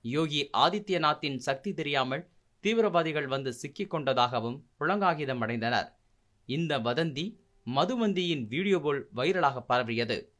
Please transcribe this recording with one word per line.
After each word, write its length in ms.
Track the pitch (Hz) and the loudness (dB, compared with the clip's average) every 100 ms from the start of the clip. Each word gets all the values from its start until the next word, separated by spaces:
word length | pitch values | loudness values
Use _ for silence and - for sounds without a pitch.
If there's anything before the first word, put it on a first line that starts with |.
யோகி 500 | 117 139 160 147 143 - | -2 0 0 0 -2 4
ஆதித்யநாத்தின் 800 | 147 208 208 180 156 151 147 135 | 4 4 0 2 2 2 -2 -4
சக்தி 380 | 135 135 202 | -2 -2 -4
தெரியாமல் 540 | 160 147 139 131 139 - _ _ _ | -4 -2 0 0 -2 -8 _ _ _
தீவிரவாதிகள் 640 | 202 226 214 175 160 151 139 | -2 2 2 2 2 -2 -2
வந்து 260 | 135 135 | -2 -4
சிக்கிக் 420 | 120 143 - - | -6 -10 -8 -6
கொண்டதாகவும் 680 | 160 139 123 120 120 113 135 - _ | -2 0 2 2 2 -4 -8 -12 _
புழங்காகிதம் 600 | 151 202 196 156 143 127 | -2 2 2 0 -2 -2
அடைந்தனர். 460 | 113 117 113 117 - _ _ _ _ _ | -2 -2 0 0 -2 _ _ _ _ _
இந்த 340 | - 143 165 143 | -6 -4 0 0
வதந்தி 580 | 117 127 165 135 185 - _ _ - | 0 0 0 -2 -6 -8 _ _ -4
மதுவந்தியின் 800 | 131 175 247 220 185 175 156 110 | 0 2 2 0 0 0 -2 -2
வீடியோ 340 | 127 196 185 | -2 2 2
போல் 280 | 147 139 - | 2 -2 -4
வைரலாக 460 | 107 139 185 151 127 | -2 0 2 2 0
பரவியது. 720 | 120 123 117 117 113 107 - _ | 0 0 2 -2 0 -2 -6 _